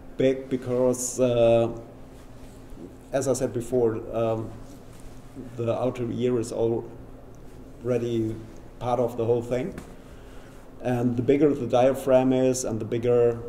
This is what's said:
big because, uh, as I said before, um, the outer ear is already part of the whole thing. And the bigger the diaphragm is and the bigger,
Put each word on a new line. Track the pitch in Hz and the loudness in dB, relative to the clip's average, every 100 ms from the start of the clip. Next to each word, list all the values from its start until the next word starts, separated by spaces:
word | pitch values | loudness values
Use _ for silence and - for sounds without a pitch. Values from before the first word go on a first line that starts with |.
| - - | -16 0
big | 135 131 135 | 2 2 -2
because, | 127 123 123 127 123 127 - | -6 -2 2 2 2 -4 0
uh, | 127 120 117 117 117 - - - - - - - - - - - - - - | 2 4 6 6 4 -2 -12 -18 -20 -20 -20 -18 -18 -18 -16 -16 -16 -18 -6
as | 135 131 | -2 0
I | |
said | 127 127 | 0 0
before, | 123 117 127 117 110 - 113 | -4 -2 2 2 0 -4 -2
um, | 117 113 107 - - - - - - - - - - - | 0 -2 -4 -12 -16 -18 -18 -18 -16 -16 -16 -16 -14 -6
the | 117 | -2
outer | 107 127 123 120 | 0 -2 -2 -4
ear | 110 123 123 | -2 0 0
is | 110 | -2
already | - 117 117 - - - - - - - - - - 120 123 120 117 113 107 - - - - | -2 0 0 -4 -14 -16 -18 -18 -18 -18 -18 -18 -10 -2 -2 0 0 0 -4 -10 -16 -18 -8
part | 120 123 | -2 2
of | 120 120 | 2 0
the | |
whole | 113 120 | 2 2
thing. | 117 127 180 - - - - - - - - - - - | 2 -2 -2 -8 -14 -16 -18 -18 -16 -18 -18 -18 -20 -8
And | 123 123 123 120 | -2 0 0 2
the | |
bigger | 120 143 151 | 4 6 6
the | 143 120 | 4 2
diaphragm | 123 131 131 139 127 131 | 4 4 4 4 6 6
is | 131 131 123 | 4 4 2
and | 98 110 | -2 -4
the | |
bigger, | 113 120 120 120 120 117 | -2 0 4 6 6 2